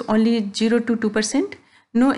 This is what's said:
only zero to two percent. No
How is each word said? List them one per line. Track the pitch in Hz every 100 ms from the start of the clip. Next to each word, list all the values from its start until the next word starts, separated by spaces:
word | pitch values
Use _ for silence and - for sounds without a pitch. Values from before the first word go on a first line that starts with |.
| -
only | 214 226 233 202
zero | - 220 240
to | 233
two | 226 214
percent. | 214 214 269 403 - _ _ _
No | 233 262